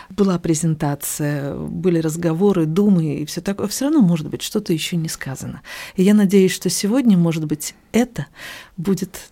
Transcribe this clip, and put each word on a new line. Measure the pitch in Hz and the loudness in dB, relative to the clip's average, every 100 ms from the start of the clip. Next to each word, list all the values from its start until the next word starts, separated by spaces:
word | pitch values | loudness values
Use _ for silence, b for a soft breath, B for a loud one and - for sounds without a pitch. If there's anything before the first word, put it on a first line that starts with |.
| B | B
была | 190 196 175 | 0 2 2
презентация, | 170 156 165 151 147 143 - - 147 147 139 | 0 0 0 0 -2 -4 -6 -6 -4 -4 -4
были | 135 151 170 180 170 | -6 -8 -4 0 0
разговоры, | 160 160 170 160 202 185 | 0 -2 -2 2 2 2
думы | 156 165 208 180 156 143 | 2 2 4 4 2 -2
и | 151 | -6
всё | - | -6
такое, | 185 202 202 | -6 -4 -6
всё | - 277 | -4 0
равно, | 320 | 4
может | 180 170 156 | 4 2 -2
быть, | - | -8
что-то | - 214 208 | -6 -4 -2
ещё | 160 - 175 | -2 -2 -4
не | 160 | -4
сказано. | - 139 131 123 - B B B - | -6 -10 -10 -10 -12 B B B 2
И | |
я | 185 | 4
надеюсь, | 214 196 196 190 | 6 6 6 4
что | - 185 | 2 -4
сегодня, | - 196 247 247 180 | -2 0 0 2 4
может | 165 160 | 2 0
быть, | 156 151 - - _ | -2 -4 -6 -14 _
это | 220 247 - 143 B B B B - | -2 -2 -4 -12 B B B B -6
будет | 170 185 180 - - | -2 -2 -4 -10 -20